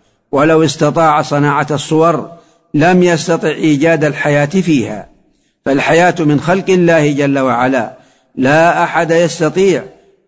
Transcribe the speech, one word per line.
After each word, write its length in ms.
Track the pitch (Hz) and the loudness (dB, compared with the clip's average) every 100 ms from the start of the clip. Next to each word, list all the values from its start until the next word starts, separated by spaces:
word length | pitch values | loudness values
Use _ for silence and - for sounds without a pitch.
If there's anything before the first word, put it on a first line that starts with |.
| _ _ _ | _ _ _
ولو 320 | 143 156 160 | 0 2 2
استطاع 580 | 156 - 151 147 160 151 | 2 0 -2 0 2 0
صناعة 460 | 151 147 147 147 151 | 0 -2 0 -2 -2
الصور 580 | 143 - 156 160 156 - - _ _ _ | -4 -2 0 2 0 -6 -16 _ _ _
لم 300 | 151 160 185 | 0 2 4
يستطع 440 | 180 170 175 165 160 | 2 0 -2 -2 -4
إيجاد 560 | 127 151 147 165 165 | -2 0 0 0 0
الحياة 420 | 147 143 147 147 147 | -2 -2 -2 0 0
فيها، 640 | 190 180 147 107 104 - _ _ _ _ _ - | -2 0 0 -2 -8 -16 _ _ _ _ _ -4
فالحياة 500 | 139 - 156 175 156 | -2 0 2 2 0
من 200 | 151 147 | 0 0
خلق 300 | 151 190 185 | 0 -2 0
الله 420 | 185 170 165 147 | 2 2 2 2
جل 280 | 143 143 139 | 0 0 0
وعلا، 580 | 131 117 127 131 110 - _ _ _ - | 0 0 0 -2 -4 -10 _ _ _ -4
لا 480 | 131 151 165 165 | 0 2 2 2
أحد 280 | 170 160 170 | -2 -2 0
يستطيع، 720 | 165 170 - 160 147 196 147 104 - _ _ | 0 0 0 -2 0 0 0 -4 -18 _ _